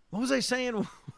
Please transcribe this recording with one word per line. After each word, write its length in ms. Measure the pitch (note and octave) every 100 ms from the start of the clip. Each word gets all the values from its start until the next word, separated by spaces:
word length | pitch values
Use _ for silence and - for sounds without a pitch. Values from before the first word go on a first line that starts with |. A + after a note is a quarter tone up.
| _
what 100 | F#3+
was 120 | B3+
I 80 | C4+
saying? 460 | - B3 B3 A3 -
<laughs> 60 | - -